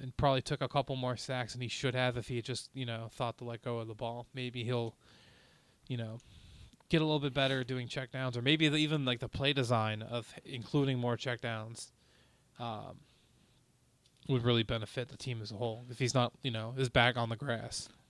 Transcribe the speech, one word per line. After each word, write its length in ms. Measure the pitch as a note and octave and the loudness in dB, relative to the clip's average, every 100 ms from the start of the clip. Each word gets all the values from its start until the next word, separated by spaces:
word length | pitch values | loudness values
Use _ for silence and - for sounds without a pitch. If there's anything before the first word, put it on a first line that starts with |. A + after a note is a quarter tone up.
and 160 | C3 - | -8 2
probably 260 | C#3+ C3 | 4 4
took 200 | - C#3+ | 0 -2
a 60 | C3 | 0
couple 260 | C#3+ C3 | 0 0
more 220 | C3 B2+ A#2+ | -2 -2 -2
sacks 380 | - B2+ A#2 | -4 -4 -4
than 80 | B2 | -6
he 60 | A#2+ | -6
should 280 | - C3 B2+ | 0 0 2
have 200 | B2+ A#2+ | 2 0
if 120 | A2 | -2
he 80 | A#2+ | -4
had 80 | |
just, 260 | A2+ A#2+ - | -4 -6 -8
you 140 | C3+ A#2+ | -8 -6
know, 220 | A2+ A2+ | -6 -8
thought 260 | - A#2+ - | -4 -4 -4
to 60 | |
let 180 | A#2+ A#2 | -10 -8
go 160 | B2 A#2 | -4 -4
of 80 | A2+ | -6
the 60 | G#2+ | -6
ball. 320 | A#2 A#2+ A#2+ | -6 -6 -10
Maybe 300 | C3 B2 A#2+ | -8 -6 -4
he'll, 320 | A#2 B2 A2+ - - - - - - _ _ _ - | -2 0 -2 -6 -20 -20 -20 -20 -20 _ _ _ -8
you 80 | B2 | -6
know, 240 | A2 A2+ - - - - - - _ | -6 -10 -16 -20 -20 -20 -20 -20 _
get 120 | E3 | 2
a 20 | |
little 160 | D#3 D3+ | 4 2
bit 140 | C#3+ | 2
better 300 | C3+ C3+ C3 | 2 2 2
doing 220 | B2 B2+ A#2+ | 0 -4 -4
checkdowns, 460 | C3+ B2+ C3 C3 A#2+ | -6 -6 -4 -2 2
or 40 | |
maybe 240 | B2+ D#3 D#3 | 4 6 6
the, 80 | D#3 | 6
even, 260 | D3+ D3+ | 4 2
like, 160 | B2+ A#2+ | 2 0
the 80 | A#2+ | -2
play 240 | A2+ C#3 | 0 2
design 480 | C#3 A#2 A#2 G#2+ G#2+ | 2 4 4 4 -2
of 320 | A2+ A#2+ - - | -4 -6 -6 -14
including 540 | - B2+ A2 D3 C#3 B2+ | -10 -8 0 4 4 2
more 180 | A#2+ A#2 | 0 0
checkdowns, 720 | C3+ A#2 A#2+ A2 A2+ A2+ - _ _ _ _ _ _ - | -2 -4 -4 -4 -8 -12 -16 _ _ _ _ _ _ -8
um, 420 | A#2+ G#2+ - - - _ _ _ _ _ _ _ _ _ _ _ - | -6 -6 -10 -14 -20 _ _ _ _ _ _ _ _ _ _ _ -2
would 140 | C3 | 2
really 200 | A#2+ A#2 | 4 2
benefit 460 | G#2+ A2+ G#2 C3 A#2+ | 2 -4 -4 -6 -8
the 80 | - | -8
team 240 | C3 A2+ | -8 -6
as 80 | G#2+ | -6
a 40 | G#2 | -4
whole 280 | A#2 A2 B2 | -4 -6 -10
if 80 | A#2 | -2
he's 160 | B2 | 2
not, 180 | B2+ A#2+ - | 4 2 0
you 80 | C3 | -4
know, 220 | A2 A2 | -4 -4
his 160 | C3 B2 | -2 4
back 280 | B2+ A#2+ A#2+ | 6 6 4
on 100 | A#2 | 0
the 80 | A2+ | -2
grass. 520 | C#3+ A2+ A#2 - - - | -2 -2 -4 -8 -10 -16